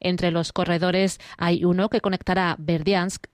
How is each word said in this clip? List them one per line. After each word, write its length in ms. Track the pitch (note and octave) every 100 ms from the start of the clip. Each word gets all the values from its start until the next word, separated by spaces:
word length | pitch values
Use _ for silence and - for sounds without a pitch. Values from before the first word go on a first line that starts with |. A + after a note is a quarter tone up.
Entre 300 | F3+ F3+ F3
los 220 | E3+ E3
corredores 640 | - F3 E3+ F3+ F#3 F#3+ - - -
hay 260 | F3 F3
uno 240 | F3 F3+ G#3
que 140 | A#3
conectará 540 | G3+ F#3 - F#3 F3 -
Berdiansk 680 | D#3 E3+ D#3+ G3 F3+ - -